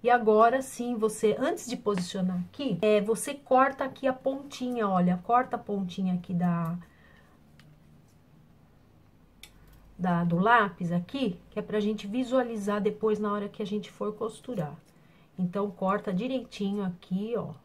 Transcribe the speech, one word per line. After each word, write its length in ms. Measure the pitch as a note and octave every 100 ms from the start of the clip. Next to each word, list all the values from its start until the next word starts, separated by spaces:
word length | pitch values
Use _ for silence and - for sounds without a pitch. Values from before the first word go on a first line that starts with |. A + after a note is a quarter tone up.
E 80 | A3+
agora 540 | A#3+ A3 G#3+ A#3 C4
sim, 320 | C4 - A#3+ A#3+
você, 400 | A3 G#3+ G#3+ G#3+
antes 300 | C#4 F4+ -
de 100 | B3
posicionar 600 | - G3 F3+ G3 F#3 F3+
aqui, 400 | F3 - C#4 E3+
é, 200 | G#3+ G#3+
você 340 | G3+ A3 - C4+
corta 480 | - B3+ C4+ C4+
aqui 240 | C4+ - C4
a 60 |
pontinha, 760 | C4 C4+ C4+ C#4+ - B3 A#3+ G3+
olha, 320 | F#3 F3+ F3+
corta 340 | - A#3+ B3+ A#3
a 20 |
pontinha 560 | - G3+ F3+ - F#3 F3+
aqui 180 | F3+
da, 420 | F3 F3 E3+ E3 F3 - _ - - _ _ _ - - - _ - _ _ _ - _ - _ _ _ _ _ _ _ _ - - - - - -
da, 280 | F3+ F3
do 160 | F3 E3+
lápis 520 | G#3 A#3+ G3+ - E3+
aqui, 480 | F3 F3 C#4 A#3+ F3 -
que 80 | -
é 20 |
pra 180 | - G#3+
gente 280 | G3+ G#3+ G3+
visualizar 760 | A#3+ B3 C4 A#3+ A3+ G3+ G#3
depois 380 | G3+ G#3 A3 G#3
na 120 | G#3
hora 160 | G#3 G3+
que 140 | -
a 40 | G#3
gente 260 | G#3 -
for 200 | - G3+
costurar. 640 | G#3 A3 - - A3+ D3 D3 _ _ _ _ _ -
Então, 320 | F3+ G3+ G3+
corta 440 | F#3 F#3+ G3+ G3+
direitinho 680 | F3+ B3+ C4 - - G3 G3+
aqui, 520 | F#3+ F3+ - F#3 A3 A#3
ó. 180 | D3 -